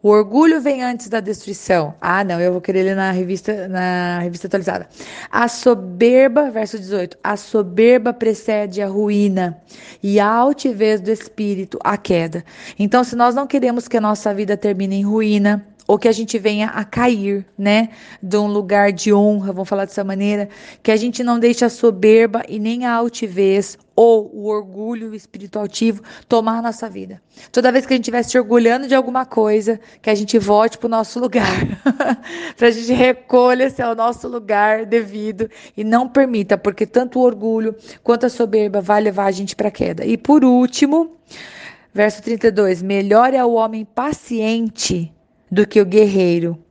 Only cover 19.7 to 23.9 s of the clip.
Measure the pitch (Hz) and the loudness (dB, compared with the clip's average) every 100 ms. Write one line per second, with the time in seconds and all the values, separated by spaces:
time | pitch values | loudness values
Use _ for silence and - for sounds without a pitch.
19.7 | 196 196 - 196 196 202 208 202 - - | -4 -4 -6 -6 -4 -2 -2 -6 -12 -20
20.7 | - - 220 240 233 240 233 240 240 240 | -6 0 0 0 -4 -2 2 2 2 0
21.7 | 233 233 190 214 220 226 226 - 214 214 | 2 0 4 4 6 4 -2 -6 -6 -4
22.7 | 240 247 233 240 233 220 180 196 196 190 | -4 -2 -2 -2 -4 -8 0 2 2 -2
23.7 | - _ | -12 _